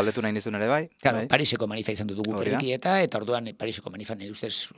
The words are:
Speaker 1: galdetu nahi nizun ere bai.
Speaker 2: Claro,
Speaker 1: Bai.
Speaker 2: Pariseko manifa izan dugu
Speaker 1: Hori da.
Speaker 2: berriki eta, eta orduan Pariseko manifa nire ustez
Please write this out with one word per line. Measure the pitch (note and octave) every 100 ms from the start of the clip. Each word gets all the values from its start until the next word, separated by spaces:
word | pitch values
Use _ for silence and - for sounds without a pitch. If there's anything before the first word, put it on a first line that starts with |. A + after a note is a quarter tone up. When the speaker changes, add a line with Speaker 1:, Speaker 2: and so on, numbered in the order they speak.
Speaker 1:
galdetu | G#2 A2+
nahi | A2
nizun | G#2+ A2
ere | G#2 A2
bai. | D3 E3 _
Speaker 2:
Claro, | C#3 A2+
Speaker 1:
Bai. | A2+
Speaker 2:
Pariseko | C3 D3 A#2+ G#2+
manifa | G#2+ A2
izan | G#2 G#2+
dugu | G2+
Speaker 1:
Hori | G#2+
da. | G#2+ G2+ G#2+
Speaker 2:
berriki | C3
eta, | B2+ F3 F#3+
eta | F3 A2
orduan | G#2 A#2+ A#2
Pariseko | G#2 A2+ G#2+ -
manifa | F#2+ G#2
nire | G#2+ G2
ustez | G#2+ A2+ - -